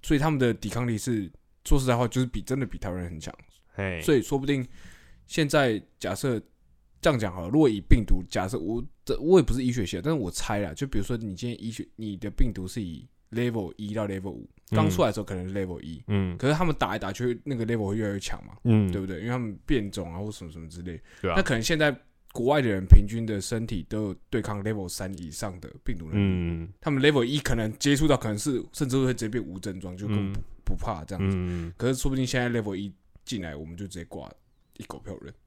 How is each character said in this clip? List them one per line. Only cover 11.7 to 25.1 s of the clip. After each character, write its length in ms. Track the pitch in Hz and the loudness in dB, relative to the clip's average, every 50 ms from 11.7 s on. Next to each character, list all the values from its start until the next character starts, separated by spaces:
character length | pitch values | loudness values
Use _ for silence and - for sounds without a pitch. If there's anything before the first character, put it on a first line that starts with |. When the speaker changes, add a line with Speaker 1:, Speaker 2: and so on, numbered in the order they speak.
Speaker 1:
学， 160 | 113 - - - _ | -8 -8 -12 -12 _
你 220 | - 110 107 101 | -10 -8 -8 -8
的 120 | 90 - 101 | -6 -8 -6
病 220 | - - - 120 | 4 4 4 4
毒 140 | 95 95 92 | 4 -4 -8
是 160 | 92 - 123 | -6 -6 -6
以 260 | 101 85 80 67 - - _ _ _ _ | -6 -6 -8 -12 -14 -20 _ _ _ _
level 420 | 110 117 123 120 113 113 95 82 - | -2 0 0 0 0 -2 -4 -4 -8
一 180 | - 107 101 104 | -8 -8 -6 -4
到 140 | 110 107 101 | -2 -2 -2
level 220 | 98 95 92 98 | -4 -6 -6 -8
五， 200 | 76 58 - - _ - _ - | -10 -10 -14 -16 _ -20 _ 0
Speaker 2:
嗯。 40 | - | 2
Speaker 1:
刚 140 | 107 107 101 | 4 4 4
出 120 | 92 185 | 4 4
来 60 | 165 113 | 2 2
的 60 | 101 | 2
时 60 | 110 | -2
候 40 | 101 | -6
可 120 | - 101 | -6 -6
能 120 | 90 90 92 | -6 -6 -4
是 60 | 95 | -4
level 260 | 101 95 90 87 - | -4 -4 -4 -6 -10
一， 220 | - - 82 71 - - | -10 -12 -12 -12 -4 0
Speaker 2:
嗯。 280 | 104 98 95 90 87 | 0 0 0 0 -2
Speaker 1:
可 120 | - 127 135 | -2 0 0
是 60 | 151 | 2
他 100 | 160 185 | 2 2
们 100 | 165 139 | 0 2
打 140 | - 139 92 | 0 0 -2
来 100 | 101 107 | -2 -4
打 140 | 104 95 | -4 -6
去， 280 | 98 - 123 123 120 - - | -4 -2 -2 -2 -2 -4 -4
那 100 | 143 135 | -6 -4
个 100 | 117 113 | -2 0
level 220 | 107 120 113 104 | -2 0 0 0
会 100 | 98 101 | 0 0
越 80 | 113 110 | 0 -2
来 80 | 101 101 | -2 -4
越 40 | 98 | -4
强 260 | - - - - - | -4 -6 -6 -6 -8
嘛， 100 | - - - - | -18 -20 -2 4
Speaker 2:
嗯。 260 | - 110 107 101 92 | 6 6 6 6 4
Speaker 1:
对 100 | 87 - | 0 -2
不 60 | 95 | -4
对？ 120 | 95 92 78 | -6 -6 -6
因 60 | 98 | -4
为 40 | 120 | -4
他 80 | 123 127 | -4 -4
们 180 | 120 107 98 - _ | -4 -6 -10 -10 _
变 240 | - 151 123 104 98 | 0 0 0 0 -2
种 240 | - 101 87 82 | -6 -8 -8 -6
啊 60 | 82 90 | -8 -8
或 100 | 104 107 | -8 -8
什 120 | 104 - 92 | -8 -10 -14
么 60 | 80 | -14
什 100 | 78 82 | -14 -14
么 80 | 82 78 | -14 -14
之 140 | 80 87 | -14 -12
类。 180 | 87 90 82 76 - - - - | -10 -10 -10 -12 -14 -20 -14 -4
Speaker 2:
对 100 | - 92 | -2 0
啊。 40 | 85 | 2
Speaker 1:
那 60 | 95 92 | 2 2
可 100 | - 131 | 2 0
能 80 | 113 | 0
现 160 | 107 - 170 156 | 2 0 2 2
在 180 | 156 147 131 - _ _ _ _ _ - | 2 2 2 -2 _ _ _ _ _ -14
国 140 | - - 117 | -6 -2 2
外 160 | 131 147 151 | 4 4 4
的 60 | 131 113 | 4 2
人 160 | 101 95 95 | 0 0 10
平 200 | 92 139 113 104 | 12 12 12 12
均 200 | 101 113 117 113 | 8 -2 -4 -2
的 120 | 110 107 98 | -2 -2 -4
身 280 | 92 - 120 113 117 | -2 -4 -4 -4 -4
体 160 | 110 - 90 - - | -4 -4 -6 -6 -4
都 140 | 110 107 107 | -4 -4 -2
有 100 | 101 90 - - _ | -4 -6 -8 -8 _
对 100 | - 113 | -2 -2
抗 240 | 101 - 107 101 98 | -2 -2 -4 -4 -2
level 240 | 107 110 104 95 87 | -2 -2 -2 -4 -6
三 240 | - - 98 92 | -6 -6 -6 -8